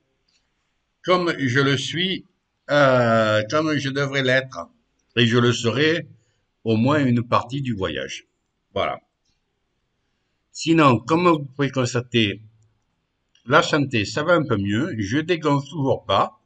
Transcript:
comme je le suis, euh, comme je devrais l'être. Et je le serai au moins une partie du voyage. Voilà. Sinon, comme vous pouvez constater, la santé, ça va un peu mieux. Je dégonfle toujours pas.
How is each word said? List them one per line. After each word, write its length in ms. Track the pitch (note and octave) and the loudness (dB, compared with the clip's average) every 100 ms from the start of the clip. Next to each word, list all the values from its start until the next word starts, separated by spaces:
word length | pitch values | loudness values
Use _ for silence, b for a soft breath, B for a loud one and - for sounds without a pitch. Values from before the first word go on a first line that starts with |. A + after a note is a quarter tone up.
| _ _ _ _ _ _ _ _ _ _ | _ _ _ _ _ _ _ _ _ _
comme 280 | - F3+ F3 - | -2 0 0 -2
je 220 | C3+ B2+ | -2 0
le 180 | C#3 C3+ | 0 0
suis, 480 | - D#3 F#3 F3 - _ _ _ - | -4 -4 -4 -4 -10 _ _ _ -2
euh, 720 | C#3+ C3+ B2+ A#2 A2+ G#2+ G#2+ - | 2 4 4 4 2 2 0 0
comme 280 | D3+ D#3 D3 | -2 0 -2
je 120 | C3+ | -4
devrais 340 | C3+ C#3 C3+ | -4 -2 0
l'être. 440 | C3 C3 C3 E2+ E2+ _ _ _ _ - | 2 2 0 -10 -16 _ _ _ _ 2
Et 120 | A#2+ | 4
je 100 | B2 | 4
le 160 | A#2+ | 2
serai 540 | A#2 A#2 A2+ D#3 E3 - - _ _ _ _ | 2 -2 0 0 0 -6 -20 _ _ _ _
au 120 | A2+ A2 | -2 0
moins 300 | B2 D3+ C3+ | 2 2 2
une 160 | A#2+ | 0
partie 400 | A#2 G#2+ G2 C#3 | 0 -2 -2 -6
du 120 | C3 | -6
voyage. 520 | G#2 F2+ C2+ C#2 - - _ _ _ _ | -4 -4 -4 -8 -12 -20 _ _ _ _
Voilà. 260 | G2 D#2+ - - _ _ _ _ _ _ _ _ _ _ _ _ _ _ | -6 -4 -6 -12 _ _ _ _ _ _ _ _ _ _ _ _ _ _
Sinon, 480 | - D#3+ E3 C#3+ A2+ | -10 0 4 4 4
comme 280 | - D#3+ F3+ | 0 0 2
vous 180 | D#3 C#3 | 0 -4
pouvez 240 | - C#3 | -4 -4
constater, 720 | C3 A#2+ B2+ A#2+ A#2+ G#2+ G2 - _ _ _ _ _ _ _ _ _ A2 | -2 -2 -4 -2 -2 -2 -4 -14 _ _ _ _ _ _ _ _ _ 2
la 160 | D3+ | 2
santé, 420 | E3 D#3 C3 A#2+ | 4 0 0 -2
ça 200 | G2 D3+ | -2 -4
va 100 | D3+ | 0
un 100 | E3+ | 0
peu 140 | A#2+ G#2+ | 2 -2
mieux. 380 | G2 G#2 F3+ A2+ | -2 -2 -4 -6
Je 220 | G2 C3+ | -4 -4
dégonfle 500 | D#3+ E3+ D#3 C#3+ C#3 | -2 -2 0 -2 -4
toujours 360 | E3+ C3+ G#2 - | -6 -4 -4 -2
pas. 360 | G2+ F3+ - | 0 0 -6